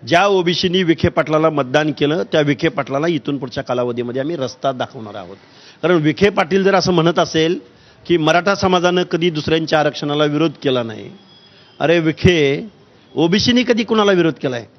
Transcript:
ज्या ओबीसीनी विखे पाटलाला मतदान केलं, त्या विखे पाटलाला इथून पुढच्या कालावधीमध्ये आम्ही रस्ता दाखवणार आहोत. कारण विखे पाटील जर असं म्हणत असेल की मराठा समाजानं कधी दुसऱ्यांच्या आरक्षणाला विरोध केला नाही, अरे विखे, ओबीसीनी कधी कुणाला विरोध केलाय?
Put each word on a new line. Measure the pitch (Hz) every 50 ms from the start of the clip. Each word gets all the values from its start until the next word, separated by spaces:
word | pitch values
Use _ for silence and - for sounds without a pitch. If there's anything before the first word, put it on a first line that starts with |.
| -
ज्या | 117 156 170 196
ओबीसीनी | 202 196 185 175 175 175 - - 185 175 190 185
विखे | 160 165 160 - 170
पाटलाला | - 165 151 143 156 156 160 160
मतदान | 156 143 135 123 131 147 151 151
केलं, | 143 - 151 143 151 185 196 -
त्या | - 156
विखे | 147 139 143 - 160 160
पाटलाला | - - 135 - 135 139 156
इथून | 175 175 143 - 151 143
पुढच्या | 131 139 127 - 143 127
कालावधीमध्ये | - 123 123 123 123 120 120 120 120 120 135
आम्ही | 135 151 170
रस्ता | 151 131 120 - - - 139
दाखवणार | 135 123 117 110 - 127 110 107 101
आहोत. | 104 92 87 98 101 - _ - - - - - _
कारण | - 165 180
विखे | 170 151 156 147 - 196 202
पाटील | 196 202 190 143 185 196 190
जर | 196 190
असं | 185 165 185 180
म्हणत | 165 160 170 160 180
असेल | 165 - - 160 160 165 180 294 - - _ _ _ - _ _ -
की | - 170
मराठा | 170 151 156 160 175 175 - -
समाजानं | 170 196 190 185 180 170 180 180 180 175
कधी | - - 165 170 180
दुसऱ्यांच्या | 156 151 143 - 160 165 160 151 - 156
आरक्षणाला | 147 151 139 - 156 147 147 151 151
विरोध | 147 147 151 165 160 139 - -
केला | 139 131 123 117
नाही, | 113 107 107 98 92 - - - - - - - - - - - - - -
अरे | - 151 170 175
विखे, | 160 160 147 - - 185 180 165 143 139 139 160 233 208 - - - _ _ - _ _ -
ओबीसीनी | 131 160 170 175 214 - 240 240 247 240
कधी | 254 240 214 226
कुणाला | - 226 220 208 202
विरोध | 196 180 170 160 143 -
केलाय? | - 139 123 120 110 104 _